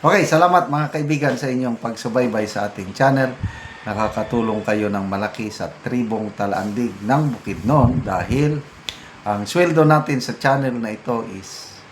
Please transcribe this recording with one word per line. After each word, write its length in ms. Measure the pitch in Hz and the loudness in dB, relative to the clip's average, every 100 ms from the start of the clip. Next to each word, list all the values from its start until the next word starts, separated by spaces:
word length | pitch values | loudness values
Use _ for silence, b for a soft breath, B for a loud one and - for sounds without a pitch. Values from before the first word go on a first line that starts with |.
Okay, 240 | 151 196 | 4 4
salamat 480 | 151 160 175 180 120 | 4 4 6 4 2
mga 160 | 147 151 | -2 -2
kaibigan 460 | 156 147 151 143 123 | -2 -2 0 0 0
sa 160 | 135 | -2
inyong 240 | 127 127 117 | -2 -2 -4
pagsubaybay 720 | 117 110 123 120 123 107 104 | -6 -6 -2 0 2 0 -2
sa 240 | - 104 | -2 -4
ating 240 | - 92 98 | -6 -10 2
channel. 400 | 135 135 131 117 B B B B | 4 4 0 -2 B B B B
Nakakatulong 800 | - 104 107 113 107 120 110 107 | -8 -2 -2 -2 -2 0 0 -2
kayo 240 | 107 107 104 | -2 0 0
ng 160 | 101 98 | -2 -2
malaki 420 | 98 104 - 107 | -2 -4 -6 -10
sa 160 | - 85 | -6 -10
tribong 640 | - - 123 113 110 107 | -8 -4 -2 -2 -2 -4
Talaandig 720 | - 101 98 101 104 120 95 | -4 -4 -2 -4 -2 -4 -4
ng 180 | 104 139 151 117 | 0 2 2 -2
Bukidnon 640 | - 90 98 147 120 - | -8 -4 2 4 4 2
dahil 600 | 104 92 90 123 147 147 - - B B B B 104 | -2 -2 0 2 2 0 -8 -14 B B B B -4
ang 160 | 104 | -4
sweldo 400 | 101 170 175 160 | -2 2 4 6
natin 400 | 156 151 147 135 | 6 6 4 -2
sa 140 | 123 110 | -4 -2
channel 320 | 139 139 135 120 | 2 2 2 -2
na 160 | 113 | -6
ito 320 | 107 - 120 117 95 | -6 -4 -4 -4 -12
is 400 | 95 - - - - | -14 -16 -18 -20 -20